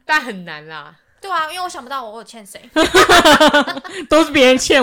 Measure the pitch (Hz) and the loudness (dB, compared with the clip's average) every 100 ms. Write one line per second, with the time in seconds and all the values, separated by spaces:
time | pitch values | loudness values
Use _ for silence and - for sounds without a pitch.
0 | - 302 247 190 170 151 156 156 147 170 | -6 -4 -4 -12 -16 -18 -16 -18 -18 _
1 | _ _ 392 339 311 359 359 349 247 269 | _ _ -8 -6 -6 -8 -12 -12 -12 -12
2 | 226 226 202 226 202 - - 311 320 381 | -12 -16 -20 -20 -20 -20 -6 -4 0 2
3 | - 349 330 294 302 294 262 269 - 381 | 4 4 4 4 4 2 0 -6 -12 -14
4 | 294 302 330 185 254 254 - 294 | 0 0 2 2 4 2 2 2